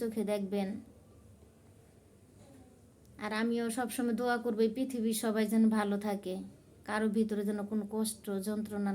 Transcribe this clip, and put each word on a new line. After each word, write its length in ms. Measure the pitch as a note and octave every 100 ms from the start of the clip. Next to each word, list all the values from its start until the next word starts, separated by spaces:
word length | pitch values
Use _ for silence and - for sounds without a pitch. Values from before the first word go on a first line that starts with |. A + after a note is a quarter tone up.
চোখে 220 | A#3 A3 G3+
দেখবেন। 380 | G#3 F#3+ G3+ F#3+ - - - - - - - - - - - - - - - - - - - - - - - - -
আর 80 | G#3 G#3+
আমিও 240 | A#3 A#3 A#3 A3+
সবসময় 380 | A#3 - A#3+ A3+
দোয়া 160 | B3 A#3+
করবো 180 | A#3+ G#3+ A3+
এই 40 | A3+
পৃথিবীর 420 | C4 B3+ A3 A3
সবাই 220 | A3+ G#3+ G#3+
যেন 100 | A3+ A3 A3
ভালো 180 | G#3 G3+ G#3
থাকে, 280 | G3+ F#3 F#3 F#3+ - - - -
কারো 200 | G#3+ A3 G#3+
ভিতরে 240 | A3 G#3+ G#3
যেন 100 | G#3 G3+
কোনো 120 | A3 G3+ A3
কষ্ট 300 | A3 - - G3 G3
যন্ত্রণা 440 | G#3+ G#3 G#3 G3+